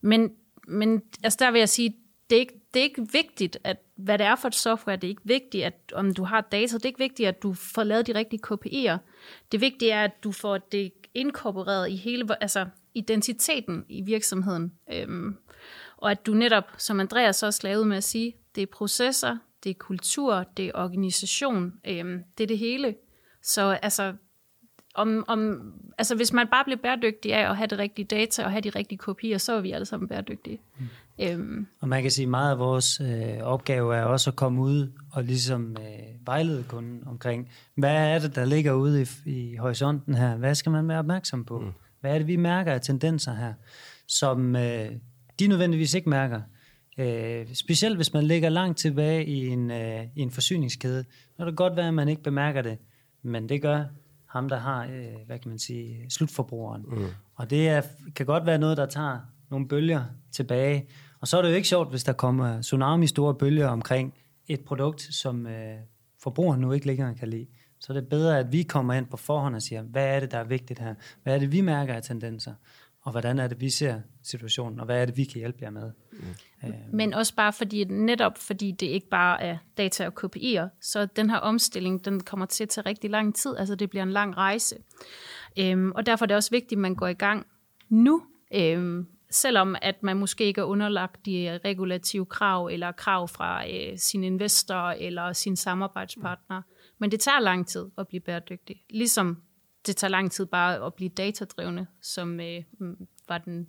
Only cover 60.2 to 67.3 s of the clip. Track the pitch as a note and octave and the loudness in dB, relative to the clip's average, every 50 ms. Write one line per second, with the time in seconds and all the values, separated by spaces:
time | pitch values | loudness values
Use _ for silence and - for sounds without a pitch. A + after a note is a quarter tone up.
60.2 | - _ - - C3+ A#2 B2 B2+ C3+ C#3 D3 C#3+ C3+ - - - - - _ _ | -18 _ -6 -6 -4 -2 0 2 2 2 2 0 -2 -6 -14 -20 -20 -20 _ _
61.2 | - A#2+ - F3 F3+ E3+ E3 F#3 G3 - F3+ F3+ E3 C3+ C3 B2+ - - B2+ - | -4 0 2 4 4 4 4 4 2 4 2 2 2 0 -4 -4 -2 -2 0 2
62.2 | - B2+ B2 C3 B2+ A#2+ A2+ A2+ A#2 - - C3+ C3+ C3+ D#3 E3+ E3+ D3 - - | 2 2 2 2 2 0 -2 -2 -2 0 0 2 4 4 6 6 6 4 4 4
63.2 | C#3+ D3 C#3+ C#3+ C#3+ C#3 D3+ D3+ D3 C3+ A#2+ A2+ A2 - B2+ C3 C3 C3 - _ | 2 2 2 2 4 4 4 4 4 2 0 -2 0 0 0 0 0 -2 -8 _
64.2 | _ _ _ _ _ - D#3 B2+ - - D3 C3 C#3 D3 D#3 D3 - - D#3 - | _ _ _ _ _ -6 -6 -6 -4 -4 -2 0 0 -2 -2 -4 -12 -10 -8 -6
65.2 | - C3+ B2 A#2+ A#2 A#2 A2+ A2+ A2 A2 A2 A2 A2+ - _ _ _ _ _ _ | -4 -4 -4 -4 -6 -8 -8 -10 -10 -10 -12 -12 -16 -18 _ _ _ _ _ _
66.2 | - C3+ B2 - F3 F3+ C#3+ B2+ C3 B2+ C3+ C#3+ C#3 C#3 C3+ B2+ C#3 B2 A#2 A2 | -8 -6 0 2 2 4 4 4 2 2 2 0 0 0 0 0 -2 -2 -4 -6
67.2 | A#2+ A2+ | -6 -6